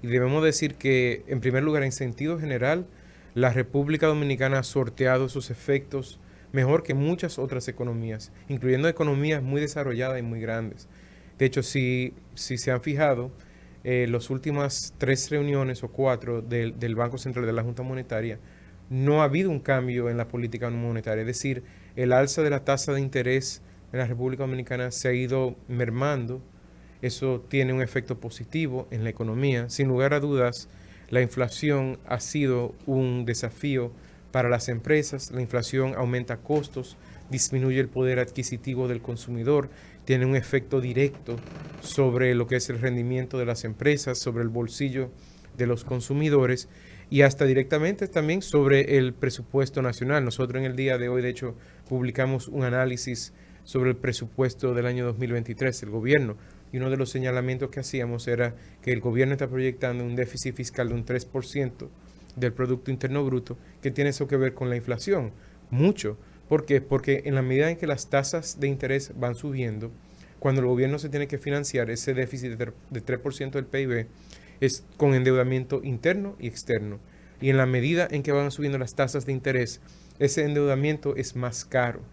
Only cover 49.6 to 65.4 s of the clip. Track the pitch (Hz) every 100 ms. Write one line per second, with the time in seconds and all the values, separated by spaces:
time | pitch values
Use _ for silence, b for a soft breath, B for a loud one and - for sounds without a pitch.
49.6 | 135 139 131 113 123 147 123 113 127 131
50.6 | 131 127 135 127 120 127 123 123 127 113
51.6 | B B - 127 123 120 131 131 131 143
52.6 | 127 123 131 123 131 120 - B B B
53.6 | - 131 127 120 123 117 117 - 127 -
54.6 | 131 123 123 123 123 110 123 120 117 113
55.6 | 131 120 104 110 117 147 123 104 B B
56.6 | - 131 131 135 127 135 127 127 127 127
57.6 | 131 135 127 131 120 117 120 120 120 117
58.6 | B B - 120 123 117 131 139 135 131
59.6 | 131 127 127 123 120 123 120 - 131 123
60.6 | 120 - 120 117 113 123 - 131 120 143
61.6 | 131 - - - B B B - 123 123
62.6 | 127 123 - 127 131 139 135 127 120 120
63.6 | B B 139 123 143 135 139 139 131 127
64.6 | 127 120 120 120 - 190 113 B